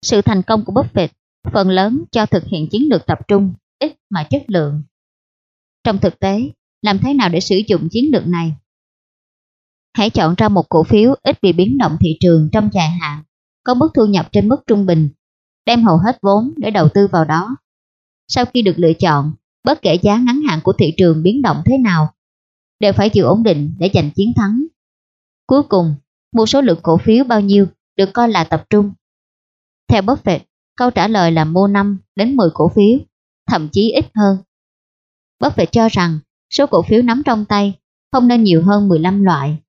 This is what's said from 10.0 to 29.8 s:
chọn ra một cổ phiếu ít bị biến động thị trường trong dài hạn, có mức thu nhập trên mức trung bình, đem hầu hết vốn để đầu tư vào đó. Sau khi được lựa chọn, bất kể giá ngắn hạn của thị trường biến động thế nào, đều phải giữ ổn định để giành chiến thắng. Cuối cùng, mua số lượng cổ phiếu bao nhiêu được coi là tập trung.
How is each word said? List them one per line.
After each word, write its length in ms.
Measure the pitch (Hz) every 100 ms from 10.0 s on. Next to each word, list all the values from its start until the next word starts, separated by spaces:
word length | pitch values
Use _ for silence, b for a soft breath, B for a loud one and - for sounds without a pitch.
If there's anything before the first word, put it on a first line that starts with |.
| 208
chọn 240 | - 156 180
ra 120 | 214
một 200 | 196 165
cổ 140 | 160
phiếu 320 | 156 214 226 269
ít 200 | - -
bị 100 | 196
biến 260 | 170 190 269
động 180 | 196 156
thị 160 | 175 156
trường 280 | 185 165 156
trong 180 | 220 208
dài 180 | 202 160
hạn, 320 | 170 160 147 - _ _ _
có 100 | -
mức 140 | 247 311
thu 120 | 302 220
nhập 220 | 190 -
trên 160 | 208 202
mức 80 | 269 -
trung 200 | 208 196
bình, 240 | 165 156 - _ _ _ _ -
đem 180 | 240
hầu 120 | 226 175
hết 220 | 208 262
vốn 320 | 202 202 240 311
để 140 | 214
đầu 180 | 208 160
tư 140 | - 202
vào 120 | 185
đó. 320 | 160 160 196 269 _ _ _ _ _ _ _
Sau 160 | -
khi 180 | 247 247
được 120 | 208 160
lựa 160 | 170
chọn, 400 | 165 185 147 143 156 _ _
bất 180 | - 302
kể 160 | 190 165
giá 160 | 208 208
ngắn 240 | 247 254 302
hạn 120 | 160
của 80 | 156
thị 220 | 190 170 165
trường 260 | 180 156
biến 200 | 165 240
động 200 | 247 147
thế 140 | 170 262
nào, 360 | 240 175 156 _ _ _ _ _ _ _
đều 120 | 208
phải 180 | 196 208
giữ 100 | 208
ổn 200 | 139 190
định 320 | 226 156 147 165
để 120 | 175
giành 160 | 202 147
chiến 220 | 156 202 240
thắng. 280 | 202 226 320 _ _ _ _ _ _ _ _
Cuối 160 | 262
cùng, 320 | 294 196 170 147 _ _ _
mua 140 | - 220
số 140 | 277
lượng 200 | 262 165
cổ 140 | - 165
phiếu 280 | - 226
bao 160 | 254 226
nhiêu 260 | 202 202 196 _ _ -
được 140 | 196
coi 140 | 214 240
là 160 | 202
tập 220 | 160 160 -
trung. 220 | 208 208 190 _ _ _ _ _ _ _ _